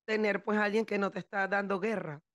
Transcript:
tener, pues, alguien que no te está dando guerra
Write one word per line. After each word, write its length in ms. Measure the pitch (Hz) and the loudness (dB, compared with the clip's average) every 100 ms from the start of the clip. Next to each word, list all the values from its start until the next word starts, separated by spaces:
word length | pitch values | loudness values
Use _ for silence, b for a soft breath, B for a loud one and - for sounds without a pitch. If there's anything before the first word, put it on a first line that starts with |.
| - | -4
tener, 360 | 214 214 196 | 0 2 0
pues, 160 | 208 208 | 0 2
alguien 280 | 208 208 214 | 2 2 0
que 120 | 208 | 0
no 120 | 196 | -2
te 100 | 190 | -2
está 260 | - 202 190 | -4 -2 0
dando 320 | 202 202 196 | 0 0 -2
guerra 440 | 208 208 160 147 - | 0 -2 -4 -10 -14